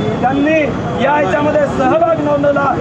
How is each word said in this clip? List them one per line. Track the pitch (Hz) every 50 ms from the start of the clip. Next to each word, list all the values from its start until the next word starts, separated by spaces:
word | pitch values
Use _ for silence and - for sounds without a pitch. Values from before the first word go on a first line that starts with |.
| 208 214 220 -
त्यांनी | 233 254 277 285 285 302 320 311 294 254 - - - - - - 247
या | 277
ह्याच्यामध्ये | 294 302 294 - - 294 294 302 294 302
सहभाग | 285 262 240 - 320 - - 330 339 330 320 302
नोंदवला | 294 294 294 285 285 285 285 277 277 277 - -